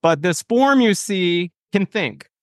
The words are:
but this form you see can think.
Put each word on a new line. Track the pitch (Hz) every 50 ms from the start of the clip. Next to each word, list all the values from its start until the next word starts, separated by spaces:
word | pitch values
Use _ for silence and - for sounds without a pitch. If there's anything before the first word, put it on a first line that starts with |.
| -
but | 165 165 147
this | 147 180 165 - -
form | _ 233 240 269 277 277 262
you | 240 220 202
see | - - - 202 190 180 175 175 175 175 170 _ _ _ _
can | - 202 196
think. | - _ 220 175 123 104 - - _ _ _